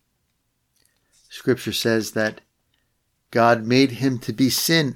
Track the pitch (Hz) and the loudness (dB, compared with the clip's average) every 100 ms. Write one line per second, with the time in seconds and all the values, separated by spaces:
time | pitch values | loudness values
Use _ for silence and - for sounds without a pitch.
0 | _ _ _ _ _ _ _ _ _ _ | _ _ _ _ _ _ _ _ _ _
1 | _ _ _ - 135 120 113 - 117 113 | _ _ _ -6 -2 -2 -4 -4 0 -2
2 | 104 113 107 - _ _ _ _ _ _ | -2 -4 -4 -6 _ _ _ _ _ _
3 | _ _ _ 117 117 117 110 127 135 113 | _ _ _ 2 4 2 2 2 2 0
4 | 135 123 - 110 131 - - 165 139 | -4 -2 -6 -2 0 0 0 0 0